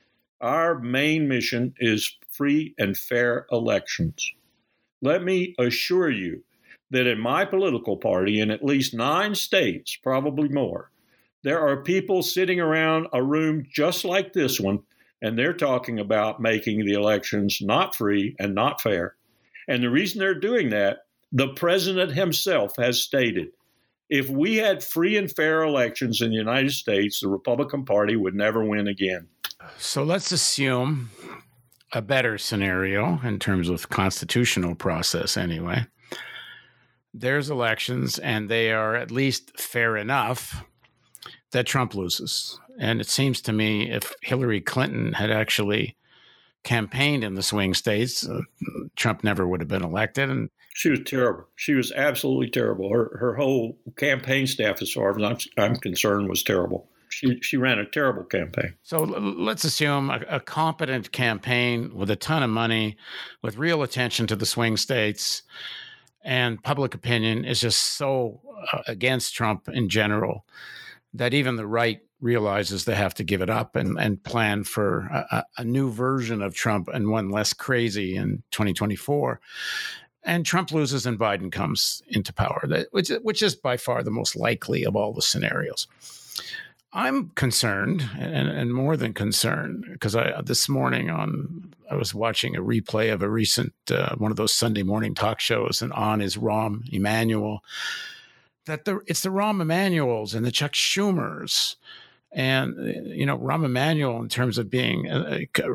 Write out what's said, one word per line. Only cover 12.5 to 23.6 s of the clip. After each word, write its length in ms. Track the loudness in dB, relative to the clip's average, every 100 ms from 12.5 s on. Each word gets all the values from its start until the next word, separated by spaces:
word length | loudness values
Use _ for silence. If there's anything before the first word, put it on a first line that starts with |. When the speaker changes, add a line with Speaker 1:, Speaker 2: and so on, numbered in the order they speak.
| 2
Speaker 1:
around 480 | 2 4 4 2 2
a 100 | 0
room 420 | 2 2 2 0 -2
just 320 | 0 0 0
like 300 | 0 0 0
this 260 | 0 2 2
one, 220 | 0 0 -4 _ _ -6
and 180 | -4 0
they're 140 | 0
talking 440 | 2 2 2 0 -4
about 440 | 0 2 2 0
making 440 | 0 0 0 0 2
the 80 |
elections 640 | 2 4 2 0 0 0 0
not 340 | 2 2 2 0
free 400 | 2 2 0 -2
and 160 | -2
not 280 | 2 2 2
fair." 340 | 0 0 -2 -8 _ _ _ -14 -4
And 160 | 0
the 80 | 2
reason 300 | 2 2 0
they're 160 | 0 0
doing 360 | 2 2 2
that, 260 | 2 2 0 _ _ -2
the 220 | 0 0
president 580 | 2 2 4 2 0 0
himself 640 | 2 0 0 2 2 2 2
has 240 | 2 2
stated, 460 | 0 2 2 0 -4 _